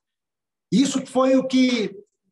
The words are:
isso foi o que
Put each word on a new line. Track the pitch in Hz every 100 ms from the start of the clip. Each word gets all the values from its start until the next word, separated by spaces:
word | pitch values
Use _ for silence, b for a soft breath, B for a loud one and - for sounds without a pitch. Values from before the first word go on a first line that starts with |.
| _ _ _ _ _ _ -
isso | 190 277 262 -
foi | 254 262 269
o | 262
que | 262 254 240 196 - - _ _